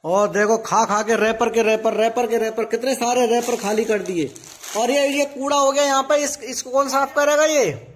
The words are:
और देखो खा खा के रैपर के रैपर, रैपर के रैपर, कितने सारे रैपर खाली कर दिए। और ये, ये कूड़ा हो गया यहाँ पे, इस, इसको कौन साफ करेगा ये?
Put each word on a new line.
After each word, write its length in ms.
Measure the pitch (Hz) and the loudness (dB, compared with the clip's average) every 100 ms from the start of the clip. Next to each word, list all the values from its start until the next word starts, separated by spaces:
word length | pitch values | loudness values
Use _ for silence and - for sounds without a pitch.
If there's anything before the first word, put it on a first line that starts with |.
और 240 | 156 190 202 | 0 0 0
देखो 300 | 185 208 226 | 0 2 2
खा 280 | - 196 226 | 2 0 2
खा 160 | 208 | 0
के 140 | 214 220 | 0 0
रैपर 340 | 214 226 233 | 2 0 0
के 120 | 226 | 2
रैपर, 300 | 220 220 220 | 2 2 0
रैपर 340 | 214 226 233 233 | 0 0 0 -2
के 100 | 226 | 0
रैपर, 280 | 220 220 220 | -2 -4 -4
कितने 300 | 233 254 254 | -4 -2 -2
सारे 300 | 240 247 240 | 0 2 2
रैपर 300 | 240 240 240 | 2 0 -4
खाली 300 | 196 220 220 | -2 -2 0
कर 140 | 208 | -2
दिए। 340 | 180 175 135 - - - - 202 | -2 -4 -4 -8 -20 -18 -8 -4
और 140 | 233 | 0
ये, 160 | 285 277 | 2 0
ये 180 | 285 277 | 0 -2
कूड़ा 320 | 277 269 285 | -4 -2 2
हो 140 | 269 | 2
गया 120 | 277 | 2
यहाँ 200 | 285 269 | 2 2
पे, 120 | 269 294 | 2 0
इस, 240 | 285 - | 0 -8
इसको 260 | 220 254 262 | -10 -10 -4
कौन 200 | 269 277 | -2 0
साफ 260 | 262 277 294 | 0 0 0
करेगा 300 | 285 294 311 | 2 2 2
ये? 260 | 302 196 120 - | 2 0 -2 -14